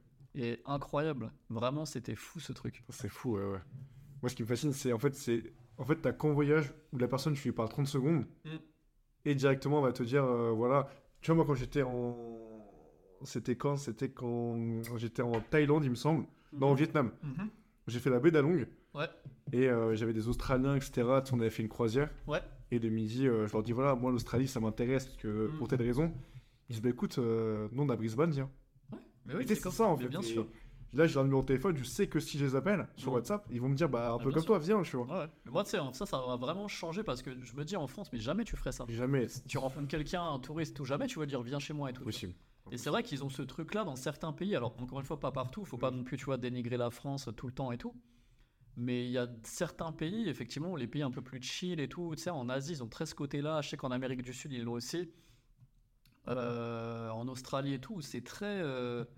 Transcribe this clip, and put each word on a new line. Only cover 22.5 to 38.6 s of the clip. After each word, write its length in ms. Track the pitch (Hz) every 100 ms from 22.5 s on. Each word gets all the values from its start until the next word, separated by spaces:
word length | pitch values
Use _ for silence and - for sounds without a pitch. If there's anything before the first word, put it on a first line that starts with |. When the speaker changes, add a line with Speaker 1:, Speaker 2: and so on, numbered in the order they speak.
| - -
Speaker 2:
Et 80 | 120
de 100 | 113
midi, 380 | 110 110 120 135
euh, 200 | 113 107
je 60 |
leur 100 | 110
dis, 100 | 110
voilà, 220 | 117 139
moi, 160 | 123 127
l'Australie, 360 | 123 104 120 131
ça 120 | 117
m'intéresse, 460 | 110 107 120 131 131
parce 100 | -
que, 320 | 110 104 110
Speaker 1:
Mhm. 80 | 156
Speaker 2:
pour 100 | 117
telle 140 | 131
raison. 300 | 120 123 165 - - - - _ -
Ils 40 |
disent, 80 | 113
bah, 60 | 123
écoute, 280 | 123 202 -
euh, 500 | 117 113 110 107 107
nous, 100 | 120
on 60 | 143
a 80 | 110
Brisbane, 340 | 110 110 165
viens. 200 | 139 131 - - _ -
Speaker 1:
Ouais, 60 | - - - -
mais 80 |
oui, 80 | 170
Speaker 2:
Et 20 |
tu 40 | 254
sais, 60 | 208
Speaker 1:
c'est 40 |
comme 100 | 185
Speaker 2:
c'est 60 | 196
ça, 60 | 220
en 80 | 147
Speaker 1:
mais 80 |
Speaker 2:
fait. 40 | 123
Speaker 1:
bien 120 | 123
Speaker 2:
Et 40 |
Speaker 1:
sûr. 220 | 117 113 110 - - - -
Speaker 2:
là, 120 | 123 165
j'ai 80 |
leur 100 | 139
numéro 180 | 135 135
de 40 | 135
téléphone, 300 | 131 196 151
je 80 |
sais 220 | 117 - 196
que 120 | 156
si 180 | - 147
je 60 | 139
les 80 | 135
appelle 320 | 160 202 - -
sur 140 | 131
Speaker 1:
Mhm. 60 | 123
Speaker 2:
WhatsApp, 300 | 113 208 -
ils 100 | 120
vont 80 | 127
me 60 | 135
dire, 120 | -
bah, 240 | 120 117
un 20 |
Speaker 1:
Ah, 40 | 117
Speaker 2:
peu 60 |
Speaker 1:
bien 80 | 123
Speaker 2:
comme 80 | 143
Speaker 1:
sûr. 40 | 165
Speaker 2:
toi, 120 | 208
viens, 240 | 156 214
tu 140 | 156 131
vois. 100 | 120
Speaker 1:
Ouais, 120 | 143
ouais. 60 | 156 -
Mais 60 | -
moi, 100 | 151
tu 60 | 202
sais, 80 | 202
en 140 | 135
ça, 140 | 131 202
ça 100 | 139 127
m'a 100 | 123
vraiment 300 | 127 180 208
changé 340 | - 170 170
parce 200 | 202 123
que 80 | 139 127
je 100 | 120
me 100 | 131
dis, 120 | 156 190
en 100 | 135
France, 240 | - 196
mais 60 | 120
jamais 260 | 110 185
tu 120 | 226
ferais 160 | -